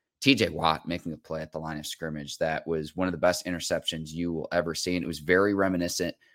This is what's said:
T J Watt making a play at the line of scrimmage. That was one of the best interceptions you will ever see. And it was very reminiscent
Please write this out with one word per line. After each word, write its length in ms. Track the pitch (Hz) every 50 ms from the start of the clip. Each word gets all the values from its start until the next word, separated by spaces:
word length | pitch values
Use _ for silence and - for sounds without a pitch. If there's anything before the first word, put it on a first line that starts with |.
| _ _ _ _
T 120 | - 135 139
J 160 | 110 110 82
Watt 380 | 80 82 82 82 80 80 - -
making 260 | 87 85 - 85 78
a 40 | 78
play 240 | - - 80 78
at 100 | 78 76
the 80 | - 80
line 180 | 78 80 80 76
of 80 | 76
scrimmage. 540 | - - - 82 80 76 76 71 71 - -
That 260 | 80 80 78 73 -
was 300 | 80 82 80 78 78 -
one 120 | 90 92 92
of 40 |
the 80 | 87 80
best 260 | - 90 87 - -
interceptions 640 | 90 87 82 - - 90 82 - - 85 80 80 76
you 240 | 78 82 87 87 82
will 140 | 80 - -
ever 220 | - 87 82 82 80
see. 220 | - - 90 90
And 100 | 90 -
it 20 | -
was 120 | 82 76
very 340 | 76 78 90 92 98 104 101
reminiscent 640 | 98 98 95 92 87 87 85 - - 90 85 - _ _ _ _